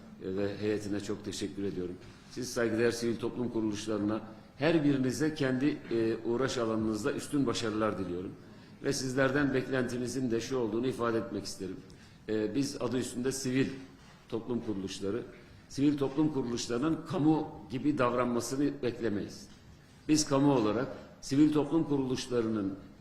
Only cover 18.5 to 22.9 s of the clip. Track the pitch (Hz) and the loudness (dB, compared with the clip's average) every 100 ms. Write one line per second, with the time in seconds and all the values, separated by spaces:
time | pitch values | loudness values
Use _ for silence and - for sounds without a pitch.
18.5 | 135 143 143 120 - 113 101 87 - - | 0 0 0 -4 -2 -2 -2 -4 -10 -16
19.5 | - - - - - - 151 - 139 143 | -20 -20 -20 -20 -16 2 2 4 4 6
20.5 | 131 107 98 135 - - - - 135 151 | 6 4 2 0 -6 -14 -16 -2 6 6
21.5 | 151 135 165 151 143 131 127 - 123 113 | 6 2 2 2 0 0 -2 0 0 2
22.5 | 110 98 98 - | 0 -2 -4 -12